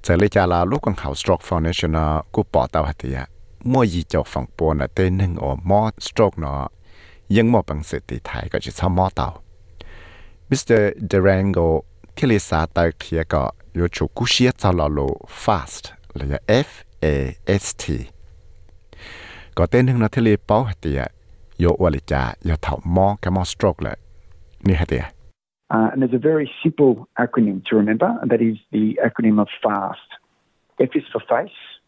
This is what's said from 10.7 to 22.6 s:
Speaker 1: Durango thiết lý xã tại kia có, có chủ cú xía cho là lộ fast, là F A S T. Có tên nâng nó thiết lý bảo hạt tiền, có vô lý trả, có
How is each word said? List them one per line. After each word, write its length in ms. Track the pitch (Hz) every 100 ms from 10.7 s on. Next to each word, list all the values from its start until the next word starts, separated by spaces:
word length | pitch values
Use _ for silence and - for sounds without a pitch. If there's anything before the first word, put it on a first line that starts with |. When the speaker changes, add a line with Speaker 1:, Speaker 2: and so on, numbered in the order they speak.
| 113 104 - 90
Speaker 1:
Durango 680 | 98 95 95 98 85 82 80 - - - -
thiết 120 | 135
lý 120 | 104
xã 280 | - 80 80
tại 160 | - 85 -
kia 240 | - 82 80
có, 220 | 80 64 - - 85
có 120 | 87
chủ 200 | - -
cú 180 | - 120
xía 240 | - 123 -
cho 140 | 101
là 160 | 87 76
lộ 300 | 73 67 - - - -
fast, 460 | 98 - - - - -
là 260 | - 69 69 -
F 160 | 127 - - - -
A 560 | 78 69 67 - - 98
S 180 | - -
T. 140 | - 65 - - - - - - - - - - - - - - - -
Có 100 | 85
tên 200 | 123 127
nâng 140 | 123
nó 80 | 110
thiết 140 | -
lý 140 | 117 104 -
bảo 160 | 107
hạt 100 | 123 95
tiền, 260 | 82 69 62 - - - - -
có 160 | 87 -
vô 100 | 90
lý 100 | 71 -
trả, 260 | 69 62
có 220 | - - 78